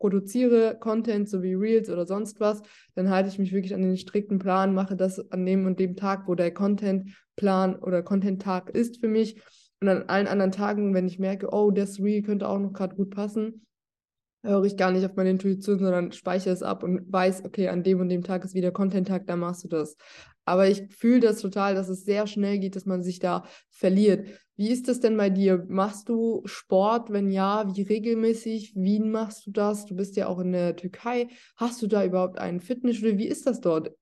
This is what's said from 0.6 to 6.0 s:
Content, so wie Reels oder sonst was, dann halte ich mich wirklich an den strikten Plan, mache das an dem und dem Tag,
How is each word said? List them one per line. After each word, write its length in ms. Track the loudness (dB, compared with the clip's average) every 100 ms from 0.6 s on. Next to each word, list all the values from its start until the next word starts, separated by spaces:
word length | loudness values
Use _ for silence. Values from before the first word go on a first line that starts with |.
| 4 0
Content, 480 | -2 -2 0 -2 -2
so 120 | -2
wie 100 | -2
Reels 340 | -2 2 2 2
oder 160 | -4
sonst 360 | -2 -4 -6 -2
was, 220 | 0 0 -8 -20 _ -4
dann 120 | 2
halte 180 | 2 2
ich 100 | 0
mich 140 | -2
wirklich 220 | -2 -4 -2
an 60 |
den 140 | 0 -2
strikten 440 | -2 -4 -2 -2
Plan, 340 | 0 2 2
mache 220 | 2 0 0
das 340 | -2 -2 -8
an 160 | -4 0
dem 180 | 2 2
und 120 | 0
dem 160 | -2
Tag, 320 | -2